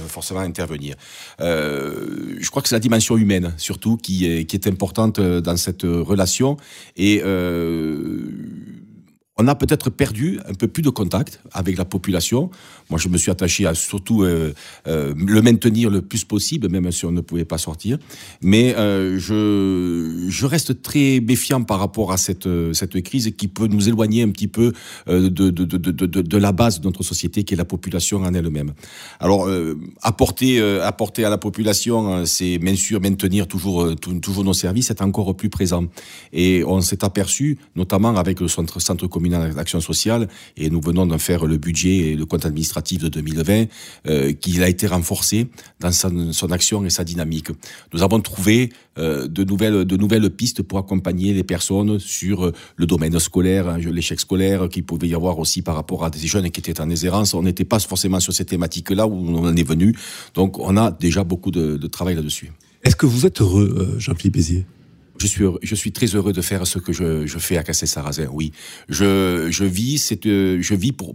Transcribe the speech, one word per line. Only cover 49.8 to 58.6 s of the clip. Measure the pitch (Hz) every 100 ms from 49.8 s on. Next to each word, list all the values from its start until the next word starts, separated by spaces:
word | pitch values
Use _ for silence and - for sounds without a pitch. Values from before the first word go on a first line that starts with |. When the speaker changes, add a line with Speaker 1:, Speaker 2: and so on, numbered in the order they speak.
| 90
Speaker 1:
de | 92
nouvelles | 104 110 101
pistes | - 123 -
pour | 90 98
accompagner | 95 95 92 90 95
les | 98
personnes | 87 98 - 98 104 104
sur, | - - 90 98
euh, | 90 85 - -
le |
domaine | 85 85 80 85
scolaire, | - 92 92 95 87
hein, | 85
l'échec | 85 85 82 80
scolaire | - 95 95 98 90
qu'il | 92
pouvait | 85 85 85
y |
avoir | 82 87 82
aussi | 80 -
par | 85
rapport | 78 73 92
à | 82
des | 76 80
jeunes | 104 87
qui | -
étaient | - 80
en | 80
déshérence. | 82 90 98 104
On | 90
n'était | 92 87
pas | 95 110
forcément | - 95 95 92
sur | 92
ces | 90
thématiques-là | 92 92